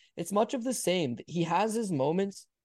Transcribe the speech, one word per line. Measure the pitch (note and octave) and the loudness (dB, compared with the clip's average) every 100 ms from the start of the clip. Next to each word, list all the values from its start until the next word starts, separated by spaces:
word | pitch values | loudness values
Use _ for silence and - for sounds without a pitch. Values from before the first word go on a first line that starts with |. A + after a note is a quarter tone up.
| _ - | _ -10
it's | F3 | -2
much | G3 A#3 C4 | 2 2 0
of | |
the | B3+ | -2
same. | - F3 F3+ C3+ A2+ - | -2 0 2 0 -4 -4
He | E3 | -2
has | E3 F3 A3 A3 | 0 2 0 0
his | G3+ | -2
moments. | C#3+ C#3 F3+ G3 - - _ | 0 2 2 -2 -6 -20 _